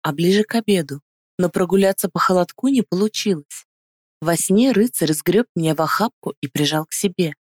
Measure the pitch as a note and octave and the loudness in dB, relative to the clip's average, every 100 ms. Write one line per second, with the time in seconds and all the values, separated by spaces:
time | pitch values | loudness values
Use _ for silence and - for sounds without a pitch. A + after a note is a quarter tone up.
0 | D#3 D3 E3+ G3+ G#3+ A#3 A3 F#3+ D3 C#3+ | -8 0 2 2 2 -2 0 -2 -2 -10
1 | _ _ _ - F3 F#3 F3 G3 G3 G3 | _ _ _ -4 -2 0 2 4 2 0
2 | G3 F#3+ - F#3 F3 - C4 C4+ - F3 | -4 -2 0 2 0 -2 0 0 0 0
3 | G#3+ - G#3+ E3 - - - _ _ _ | -2 -2 -2 -4 -6 -20 -20 _ _ _
4 | _ - D#3 E3 - G3 C4+ G#3 A#3 - | _ -6 -2 0 2 2 4 2 0 0
5 | D#3 D3+ - F#3 B3 F3 D#3+ D3+ D#3+ - | -2 -2 0 0 0 -2 -2 0 -2 0
6 | A3 _ - - C#3 - D3 D#3 D#3 - | -2 _ -12 -10 -8 -4 -2 -2 -6 -4
7 | G3 F3 E3 - _ | -4 -2 -4 -4 _